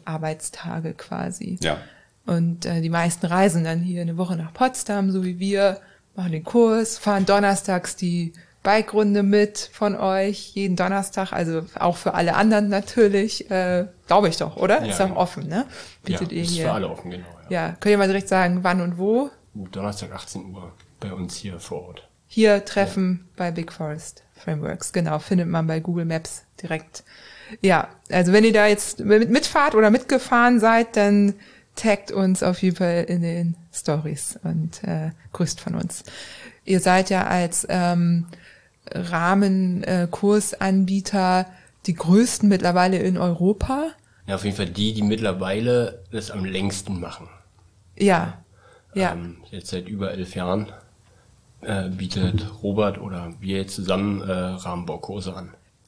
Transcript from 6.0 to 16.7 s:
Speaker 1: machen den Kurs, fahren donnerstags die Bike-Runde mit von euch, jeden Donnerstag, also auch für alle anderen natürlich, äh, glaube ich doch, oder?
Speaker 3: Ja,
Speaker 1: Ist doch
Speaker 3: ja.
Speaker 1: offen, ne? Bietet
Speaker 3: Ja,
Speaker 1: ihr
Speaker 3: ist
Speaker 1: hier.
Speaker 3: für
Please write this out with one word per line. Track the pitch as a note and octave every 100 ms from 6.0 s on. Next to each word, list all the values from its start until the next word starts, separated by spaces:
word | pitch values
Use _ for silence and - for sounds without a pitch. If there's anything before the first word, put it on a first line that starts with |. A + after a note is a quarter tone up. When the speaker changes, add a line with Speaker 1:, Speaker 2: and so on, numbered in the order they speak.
| _ -
Speaker 1:
machen | F3+
den | D#3+ D#3+
Kurs, | A#3+ A#3 A3 A3 -
fahren | G#3 G3+ G3
donnerstags | G3+ G3+ G3 - F3+ - -
die | F3 F3 E3 - - _
Bike-Runde | F#3+ G#3+ G#3+ G#3 G#3+ G3+
mit | G3 G#3 G#3 G#3 -
von | - G#3 -
euch, | F#3+ F#3+ G3 G3+ - G3
jeden | G3 F3+
Donnerstag, | F#3 G3 F#3+ - F#3+
also | - E3 D#3+ D#3+ -
auch | F3 E3+
für | F3
alle | F3+ E3+ -
anderen | A3 G#3+ G#3
natürlich, | G3+ G3+ - G#3 G3 G#3+ - -
äh, | F#3 F3+ F3+ F#3+ - -
glaube | F3+ F#3+
ich | E3
doch, | D#3+ -
oder? | F#3 A#3
Speaker 3:
Ja, | A3
Speaker 1:
Ist | -
doch | F#3+
Speaker 3:
ja. | F#3
Speaker 1:
offen, | F3+ - D3+
ne? | F3+ C#4 - - - -
Bietet | F3 F3
Speaker 3:
Ja, | E3+
Speaker 1:
ihr |
Speaker 3:
ist | E3+
Speaker 1:
hier. | E3+
Speaker 3:
für | D#3